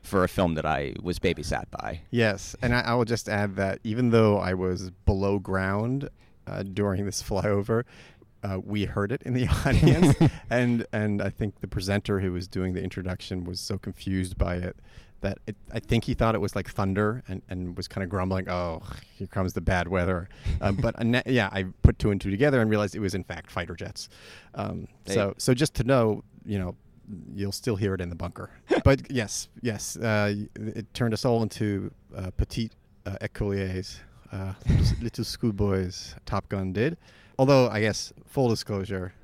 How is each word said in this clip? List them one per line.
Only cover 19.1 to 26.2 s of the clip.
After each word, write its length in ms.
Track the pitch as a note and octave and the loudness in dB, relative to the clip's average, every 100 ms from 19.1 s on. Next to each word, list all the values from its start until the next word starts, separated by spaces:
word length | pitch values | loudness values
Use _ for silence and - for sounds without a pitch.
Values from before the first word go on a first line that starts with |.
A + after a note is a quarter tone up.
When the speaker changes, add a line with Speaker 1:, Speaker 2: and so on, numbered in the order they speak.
| - | -12
Speaker 2:
here 80 | G2 | -8
comes 260 | - F#2 | -2 -2
the 80 | F#2 | 0
bad 260 | E2+ F#2 F2 | 0 2 2
weather." 400 | F#2 F2 F2+ F2 - - - | 2 2 0 -4 -8 -4 0
Um, 160 | G2 F#2+ | 0 2
but, 220 | A2+ - | 0 0
uh, 40 | |
na-, 180 | A#2 B2 B2+ | 2 2 2
yeah, 200 | B2+ G2 | 2 2
I 140 | G2 F#2+ - | 0 -4 0
put 160 | - A2 | -2 0
two 100 | - | 0
and 100 | G2+ | 0
two 120 | G2 | -2
together 280 | G2 D3 C3 | 0 2 4
and 120 | A2 | 2
realized 240 | G#2+ G#2 - | 2 0 -2
it 60 | |
was, 120 | G2 | -4
in 100 | F#2 | -4
fact, 280 | E2+ E2+ - | -6 -10 -8
fighter 240 | - E2+ F2 | -8 -8 -8
jets. 340 | E2+ - - - - - - - | -10 -12 -16 -18 -20 -20 -16 -8
Um, 320 | G2+ F2+ E2+ - - | -6 -6 -10 -16 -2
Speaker 1:
They 80 | |
Speaker 2:
so, 220 | G2 G2+ - | 0 0 0
so 160 | - | 2
just 220 | B2 C3+ - | 4 2 0
to 80 | |
know, 400 | A#2 C3+ A2+ G#2 | 2 4 4 0